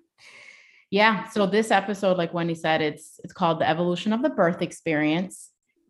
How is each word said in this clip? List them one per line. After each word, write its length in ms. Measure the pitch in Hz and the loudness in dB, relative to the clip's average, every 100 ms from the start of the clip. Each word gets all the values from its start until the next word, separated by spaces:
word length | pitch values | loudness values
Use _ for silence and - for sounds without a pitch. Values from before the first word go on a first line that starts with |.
| _ _ - - - - - _ _ | _ _ -20 -20 -20 -20 -20 _ _
Yeah. 380 | 196 214 202 - | 4 4 4 -2
So 160 | - 196 | 0 0
this 240 | 202 220 | 2 2
episode, 460 | 202 196 202 196 185 | 2 0 -2 0 0
like 160 | 170 | 0
Wendy 220 | 170 170 165 | -2 -4 -2
said, 260 | 160 160 | 0 0
it's, 380 | 156 151 - - | 0 -6 -14 -20
it's 100 | - | -18
called 260 | - 175 160 | -2 -2 0
The 100 | - | 0
Evolution 440 | 160 175 175 214 | 0 0 -2 -2
of 80 | 220 | -2
the 80 | 294 | -2
Birth 320 | 269 175 175 | 2 0 0
Experience. 880 | 170 - - 151 151 160 190 - - _ _ _ | -6 -6 -4 -2 0 -2 -4 -10 -20 _ _ _